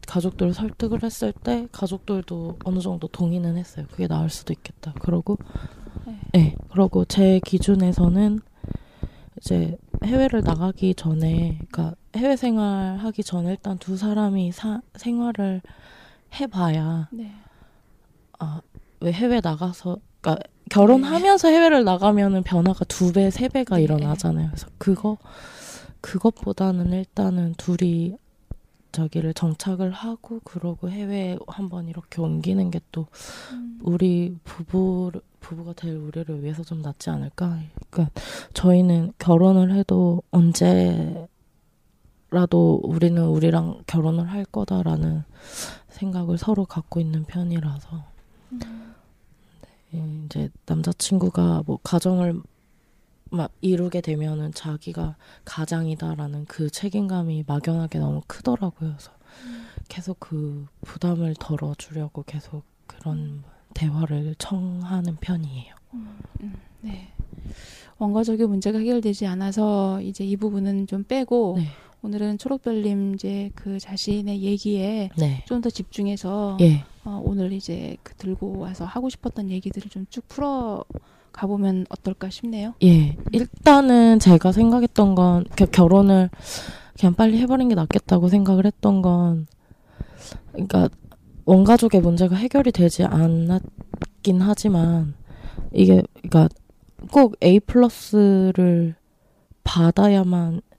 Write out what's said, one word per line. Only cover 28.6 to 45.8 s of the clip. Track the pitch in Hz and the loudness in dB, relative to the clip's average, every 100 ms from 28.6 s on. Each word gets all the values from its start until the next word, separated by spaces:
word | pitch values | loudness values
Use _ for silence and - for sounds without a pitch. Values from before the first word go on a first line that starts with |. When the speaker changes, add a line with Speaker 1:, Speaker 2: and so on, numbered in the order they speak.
| _ _ _ | _ _ _
Speaker 1:
저기를 | - 156 165 160 | -6 -4 -4 -4
정착을 | 160 170 156 190 185 185 | -2 -4 -4 -6 -4 -4
하고 | 190 226 226 - 226 | -6 -10 -12 -14 -16
그러고 | - 175 175 170 180 | -14 -10 -8 -8 -10
해외에 | 202 202 202 185 180 - | -8 -6 -6 -6 -8 -12
한번 | - 190 175 165 | -12 -10 -10 -12
이렇게 | 170 - - | -14 -12 -6
옮기는 | 160 156 160 190 180 | -4 -4 -2 -2 -2
게 | 170 - | -6 -10
또 | 165 156 - - - - | -10 -10 -14 -20 -20 -16
Speaker 2:
음. | 247 240 233 | -14 -14 -8
Speaker 1:
우리 | - 175 185 175 175 175 | -4 0 2 0 -2 -8
부부를, | - - 165 185 185 185 180 185 - _ | -16 -16 -4 -2 0 -2 -4 -10 -16 _
부부가 | - 165 170 | -18 -16 -14
될 | 170 165 156 | -12 -10 -10
우리를 | 151 160 160 151 | -10 -10 -10 -8
위해서 | 147 156 | -8 -10
좀 | 165 165 | -10 -10
낫지 | 147 139 - | -10 -10 -8
않을까? | 151 139 - 180 165 156 - - | -8 -8 -6 -6 -6 -10 -16 -8
그러니까 | - 156 - - - - | -4 -4 -4 -14 -16 -14
저희는 | - 180 180 180 170 170 - | 0 4 6 4 2 -2 -2
결혼을 | - 165 190 190 185 | 4 6 6 6 4
해도 | 196 196 180 180 170 - | 2 0 2 2 0 0
언제라도 | 175 170 165 175 180 180 170 160 165 170 _ _ _ _ _ _ _ _ _ _ 175 175 175 165 - | 4 4 4 4 4 2 0 -4 -8 -14 _ _ _ _ _ _ _ _ _ _ 0 2 4 4 2
우리는 | - 165 170 170 165 | 0 0 2 2 2
우리랑 | 156 165 165 165 170 - | 2 2 2 -2 -8 -4
결혼을 | 165 156 165 170 | -2 0 -2 -4
할 | 202 | -6
거다라는 | 196 220 196 190 165 156 160 156 147 - - - - - | -8 -6 -4 -2 -2 -2 -2 -4 -8 -16 -20 -16 -14 -16